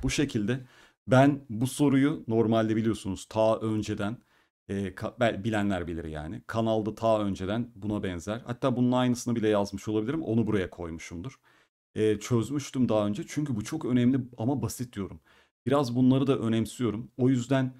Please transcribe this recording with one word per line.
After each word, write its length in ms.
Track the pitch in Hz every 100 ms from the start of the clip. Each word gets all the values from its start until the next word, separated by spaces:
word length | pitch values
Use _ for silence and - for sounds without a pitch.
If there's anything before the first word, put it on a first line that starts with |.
Bu 60 | 131
şekilde 560 | 143 143 113 104 131 127 - - _ -
ben 380 | 127 143 139 -
bu 180 | 107 127
soruyu 560 | - 143 135 139 165 -
normalde 480 | 113 110 113 110 110
biliyorsunuz 500 | 110 101 98 92 -
ta 340 | 110 110 113
önceden, 580 | 110 110 107 104 101 120 _ _ _ _ -
e, 180 | 98 98
ka-, 320 | - 107 -
bel-, 240 | 117 95
bilenler 440 | 110 107 101 92 85
bilir 160 | 82
yani. 380 | 80 76 78 117 -
Kanalda 480 | 117 113 110 107 104
ta 260 | 113 110
önceden 500 | 101 90 92 113 117 101
buna 280 | 104 104
benzer. 380 | 98 90 101 113 -
Hatta 300 | 120 139 120
bunun 160 | 123
aynısını 440 | 127 127 120 - 117
bile 140 | 107
yazmış 380 | 104 101 98 -
olabilirim. 360 | 107 107 160
Onu 240 | - 113 107
buraya 220 | 104 87
koymuşumdur. 680 | - 85 82 - 90 - - _ _ _ _ _ 98
E, 240 | 107 104
çözmüştüm 680 | - 120 107 143 139 135 117
daha 180 | 107 104
önce. 160 | 104 165
Çünkü 280 | - 147 107
bu 80 |
çok 220 | 107 156 -
önemli 340 | 127 120 143 135 -
ama 240 | 113 139
basit 340 | 107 - 123 101
diyorum. 240 | 92 80 _ _ _ _ -
Biraz 300 | 139 123 120
bunları 320 | 127 131 139
da 120 | 135
önemsiyorum. 720 | 110 113 110 - 120 104 123 -
O 120 | 127
yüzden 460 | 127 117 135 131